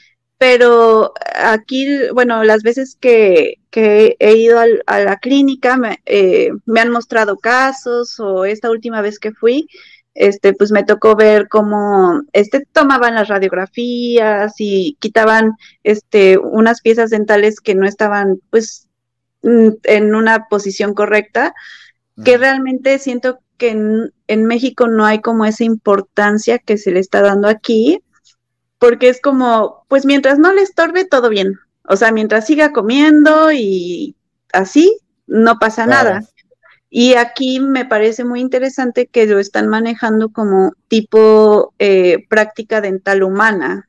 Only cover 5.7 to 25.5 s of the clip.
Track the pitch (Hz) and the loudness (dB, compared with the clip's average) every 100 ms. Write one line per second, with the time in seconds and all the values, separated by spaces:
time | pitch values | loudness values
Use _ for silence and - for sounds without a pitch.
5.7 | 254 226 - - 208 185 180 190 208 - | -2 -4 -8 -4 0 2 2 -2 -6 -4
6.7 | 226 233 233 233 233 208 196 226 247 269 | -2 0 -4 -4 -2 -2 -4 -2 -2 -2
7.7 | 262 247 240 240 - 202 190 190 214 233 | -4 -6 -6 -6 -8 -6 -4 -4 -4 -4
8.7 | 226 233 220 208 208 214 220 226 269 320 | -6 -6 -6 -6 -6 -10 -4 -2 -2 -4
9.7 | - - _ _ - 202 202 196 196 208 | -12 -20 _ _ -2 0 0 0 0 0
10.7 | 208 202 208 220 214 214 214 208 214 208 | 0 0 2 2 4 4 4 2 -2 0
11.7 | 208 208 196 185 165 - 202 214 269 285 | -2 -2 0 2 0 -2 -2 0 -2 -4
12.7 | 320 285 262 240 226 202 196 190 180 190 | 0 0 2 0 -2 -2 -2 -4 -4 -8
13.7 | - 240 240 240 240 214 208 214 - 208 | -8 -8 -6 -2 0 2 0 -4 -6 -4
14.7 | 196 170 - 220 226 220 220 220 220 - | -2 -4 -6 -4 0 2 2 0 -2 -12
15.7 | _ - 214 - 214 190 190 - 220 226 | _ -4 -4 -2 2 4 4 0 0 0
16.7 | 233 226 226 226 220 208 208 214 214 - | 0 0 0 0 -2 0 0 0 -2 -4
17.7 | 190 196 202 214 202 196 185 _ 220 220 | -2 -2 -2 -4 -2 -2 -4 _ -4 -4
18.7 | - _ _ _ _ _ _ - 233 220 | -8 _ _ _ _ _ _ 0 2 2
19.7 | 214 - 214 214 220 220 220 220 202 196 | 2 0 0 2 0 0 -2 -2 -6 -6
20.7 | 190 208 208 208 214 214 233 302 - - | -6 -6 -4 -2 -2 -2 -4 -6 -6 -20
21.7 | - _ _ _ - 240 247 269 269 262 | -20 _ _ _ -4 2 2 2 -2 -4
22.7 | 254 262 269 269 247 254 254 _ - 240 | -6 -2 -4 -4 -6 -6 -8 _ -6 -4
23.7 | 220 214 220 226 - - 220 220 233 254 | -2 -2 -4 -6 -10 -6 -2 -2 -2 -4
24.7 | - 233 220 214 214 233 226 214 | -2 0 0 0 0 -2 -2 -2